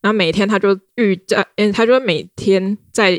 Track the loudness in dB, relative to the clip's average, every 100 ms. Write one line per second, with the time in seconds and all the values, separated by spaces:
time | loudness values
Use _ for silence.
0 | -2 0 0 0 0 0 0 -2 _ -2
1 | 0 0 -2 -2 -2 -2 -2 0 2 2
2 | 0 -4 -6 -6 0 0 0 -6 _ 0
3 | 0